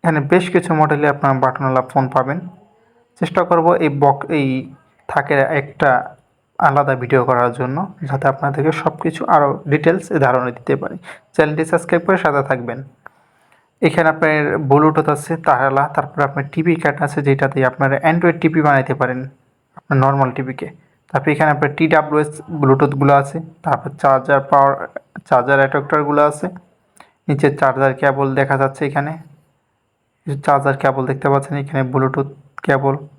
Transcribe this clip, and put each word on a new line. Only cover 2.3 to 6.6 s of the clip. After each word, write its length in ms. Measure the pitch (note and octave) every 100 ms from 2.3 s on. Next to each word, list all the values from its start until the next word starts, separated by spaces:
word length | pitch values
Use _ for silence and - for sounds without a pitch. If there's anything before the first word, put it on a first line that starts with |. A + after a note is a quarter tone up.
| E3 F3+ - _ _ _ _ _ _
চেষ্টা 260 | E3+ E3+
করব 300 | F3 F3 E3
এই 140 | F3 D#3
বক-, 380 | C#3 C#3+ C#3 -
এই 460 | D#3+ C3+ C3 - - _ _ -
থাকের 300 | - C#3 C#3+
একটা 800 | C3+ D3+ C#3 - C#3+ B2+ - - _ _ _
আলাদা 360 | _